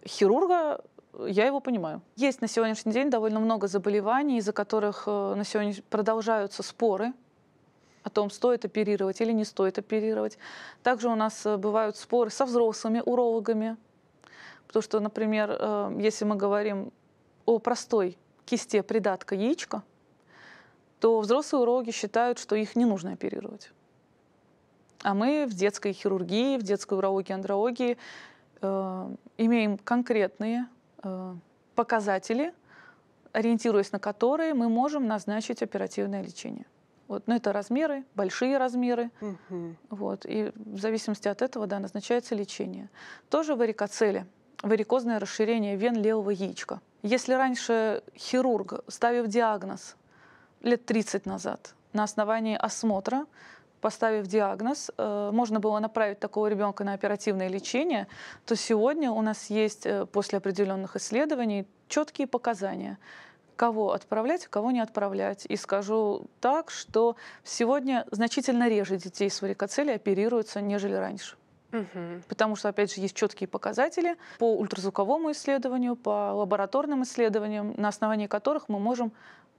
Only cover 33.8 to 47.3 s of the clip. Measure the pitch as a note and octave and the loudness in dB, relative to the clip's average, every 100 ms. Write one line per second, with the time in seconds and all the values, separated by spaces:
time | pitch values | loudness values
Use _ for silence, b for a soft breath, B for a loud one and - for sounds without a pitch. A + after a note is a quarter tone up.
33.8 | G3 G3 G#3 G3+ A#3+ D#4 D#4+ C4+ A#3 A3+ | 2 -2 -6 2 2 4 2 2 2 2
34.8 | C#4+ D4 A3+ G#3+ G3+ G#3+ A3 A#3 A3 G3 | 2 0 0 -2 -2 -4 -2 -4 -4 -2
35.8 | F#3+ - G3+ G3 F#3+ - - - - _ | -4 -4 -4 -4 -8 -10 -12 -12 -14 _
36.8 | _ _ - G3+ - A#3 A#3 G3+ G3 B3+ | _ _ -10 -6 0 0 0 -2 -2 0
37.8 | D#4+ C#4 C4 G3+ F#3+ - B3+ C4+ B3+ B3 | 0 -2 -6 -2 -2 0 2 2 2 0
38.8 | B3 A#3+ A#3 - G#3 F3 - F3+ E3+ E3 | 0 0 -2 -6 -10 -10 -10 -8 -8 -12
39.8 | - G3+ G3+ G3 - G#3+ G#3 A3 G#3+ G3+ | -12 -8 -6 -6 -6 -4 -4 -6 -12 -6
40.8 | G#3+ A3 A3 G#3 G#3 G3 B3+ B3 G#3 G3+ | -2 -2 -2 -4 -2 -2 -4 -4 -4 -4
41.8 | G3 G#3 - A#3+ A#3+ G#3+ G3+ - F#3 F#3 | -6 -6 -2 -2 0 -4 -4 -6 -8 -10
42.8 | G3+ - B B B D4+ D#4 B3+ A#3 G#3+ | -14 -18 B B B 0 2 0 0 0
43.8 | G3+ - G#3+ G3 F#3 _ _ - G3+ G#3+ | -4 2 2 2 -4 _ _ -8 0 0
44.8 | G#3 B3+ A#3+ A3 G3+ - G#3+ A#3 G#3 G3 | 2 0 2 -2 -2 0 2 2 0 0
45.8 | A#3 A3+ G#3+ A3 G3+ F#3+ G3 - - - | 0 2 2 2 0 -2 -4 -6 -8 -10
46.8 | - _ G#3 B3 B3 | -12 _ -2 0 2